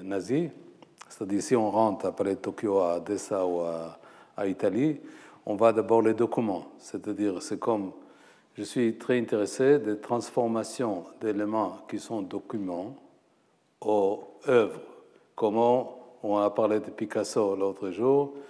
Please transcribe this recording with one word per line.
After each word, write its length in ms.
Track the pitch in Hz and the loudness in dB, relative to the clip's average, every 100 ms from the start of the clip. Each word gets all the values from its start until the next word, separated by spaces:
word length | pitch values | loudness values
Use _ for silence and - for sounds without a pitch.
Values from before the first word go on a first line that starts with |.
nazis. 440 | 95 98 92 139 170 - - - - - - | -6 -6 -2 -2 -2 -6 -20 -20 -20 -20 -18
C'est-à-dire, 340 | - 98 101 | -10 -2 -2
si 140 | - 123 | 2 2
on 160 | 107 | 4
rentre 340 | 101 110 92 95 | 4 2 2 -2
à 60 | |
Palais 240 | - 98 95 | -2 -2 -2
de 40 | |
Tokyo, 380 | - - 107 98 | -4 -4 0 2
à 180 | 87 85 | 2 0
Dessau 340 | 82 101 - | -2 -6 -2
ou 260 | 101 92 87 | -2 0 0
à, 360 | 85 82 82 85 - - - - | -2 -6 -8 -14 -20 -20 -14 -6
à 100 | 101 | -4
Italie, 540 | 95 104 98 151 143 - - - - | 0 0 2 0 -2 -10 -20 -20 -12
on 120 | - 104 | -6 4
voit 160 | 113 | 4
d'abord 300 | 110 107 113 | 4 4 6
les 120 | 113 | 6
documents. 520 | 110 117 - 110 90 - - | 4 2 0 -2 -2 -8 -20
C'est-à-dire, 640 | - 98 107 98 104 87 | -12 -10 -6 -2 -2 -2
c'est 160 | - 98 | -6 -4
comme, 320 | - 110 95 - - - - _ _ - | -2 -2 -2 -12 -20 -20 -20 _ _ -12
je 40 | |
suis 340 | 101 131 117 113 | -6 0 0 0
très 220 | - 123 | 0 0
intéressé 600 | 117 110 98 - 131 143 | 0 0 0 2 4 4
des 200 | 110 104 | 2 -4
transformations 1080 | - 117 110 - 117 113 107 - 120 95 82 - | -2 -4 -4 -2 0 0 -4 -4 -4 -4 -8 -8
d'éléments 560 | 110 104 104 110 98 85 - | -4 -2 -2 -2 -2 -4 -10
qui 120 | 107 | -12
sont 240 | - 117 | -8 -8
documents 720 | 92 95 - 113 95 87 98 139 - _ _ _ _ _ _ - | -6 -8 -8 -8 -6 -6 -8 -14 -20 _ _ _ _ _ _ -8
aux 420 | - 107 98 104 - - - | 0 2 2 0 -6 -6 4
œuvres. 320 | 123 107 - - - - _ _ | 4 4 0 -14 -20 -20 _ _
Comment, 840 | - 110 107 117 127 117 - - - | -2 0 2 4 4 0 -10 -20 -8
on 160 | 107 104 | -2 2
a 100 | 104 | 2
parlé 320 | 101 110 107 | 2 2 2
de 100 | 104 | -2
Picasso 640 | - 107 113 101 - 104 | -8 -4 -4 -2 0 0
l'autre 360 | 98 98 95 101 | 0 -2 -2 -6
jour, 420 | 87 123 139 143 - - | 0 2 4 2 -6 -18